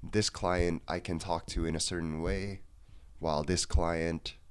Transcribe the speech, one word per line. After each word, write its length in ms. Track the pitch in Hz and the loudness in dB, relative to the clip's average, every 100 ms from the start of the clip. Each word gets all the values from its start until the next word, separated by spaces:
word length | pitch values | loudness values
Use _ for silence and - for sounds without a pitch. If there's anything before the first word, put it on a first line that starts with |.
this 260 | - - 107 | 0 2 2
client 520 | - 92 90 87 82 - | 0 0 4 4 2 -2
I 100 | 87 | -4
can 200 | 90 85 | -2 -4
talk 260 | 87 82 - | 0 -2 -2
to 180 | - 82 | -2 0
in 80 | |
a 60 | 80 | 0
certain 420 | - 87 82 78 | 0 -2 -2 -2
way, 400 | 85 95 98 98 - - - - - - | 0 -2 -2 -8 -12 -18 -20 -20 -18 -4
while 240 | 80 76 | 0 0
this 220 | 76 90 - | 2 2 4
client 720 | - 85 82 82 82 - - - | 4 4 2 2 0 -4 -14 -20